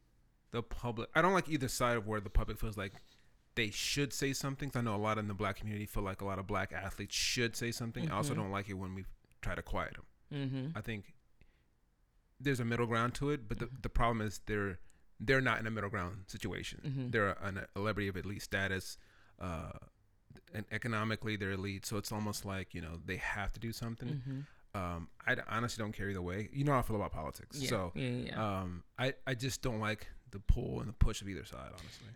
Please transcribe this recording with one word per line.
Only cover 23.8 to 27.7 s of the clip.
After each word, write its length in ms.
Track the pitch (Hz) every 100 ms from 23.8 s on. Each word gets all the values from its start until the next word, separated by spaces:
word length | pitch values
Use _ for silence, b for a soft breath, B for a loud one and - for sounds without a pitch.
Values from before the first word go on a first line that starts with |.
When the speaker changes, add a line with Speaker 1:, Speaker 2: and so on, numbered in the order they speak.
| 117 113 123
Speaker 2:
Mm-hmm. 300 | 147 131 135 147 B B 101
Speaker 1:
Um, 300 | 87 85 85 - -
I 100 | 127
d-, 60 | -
honestly 340 | 107 120 -
don't 120 | 107
care 160 | 110 101
either 120 | 95
way. 280 | 87 95 104
You 140 | 139 147
know 80 |
how 60 | 131
I 20 |
feel 160 | 113 107
about 160 | 87
politics, 480 | - 73 - - -
Speaker 2:
Yeah. 80 |
Speaker 1:
so 220 | 131